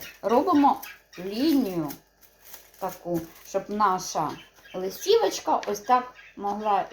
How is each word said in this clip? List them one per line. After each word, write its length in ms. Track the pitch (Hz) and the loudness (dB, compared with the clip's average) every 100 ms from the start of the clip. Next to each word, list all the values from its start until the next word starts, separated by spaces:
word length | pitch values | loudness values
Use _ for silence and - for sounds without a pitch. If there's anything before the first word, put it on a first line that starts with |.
| - - | -12 -8
Робимо 600 | 202 240 370 294 277 - - - _ - | 2 2 4 6 4 2 -4 -20 _ -12
лінію 720 | 185 220 302 277 202 180 147 139 _ _ _ _ - - - _ | -8 0 2 4 2 -2 -4 -8 _ _ _ _ -20 -20 -20 _
таку, 420 | 185 - 170 170 165 - - | -8 -8 -4 -4 -6 -14 -6
щоб 160 | 196 190 | -6 -4
наша 640 | 208 208 185 - 185 151 165 - _ - | 0 2 2 -2 -4 -4 -6 -16 _ -14
листівочка 880 | 180 185 - - 453 392 - - 285 - | -8 -8 -4 2 4 2 -2 -2 -2 -2
ось 120 | 208 | -6
так 340 | - 254 247 - - - | 0 0 0 -12 -20 -8
могла 480 | 202 208 214 196 - | -6 -4 0 0 -2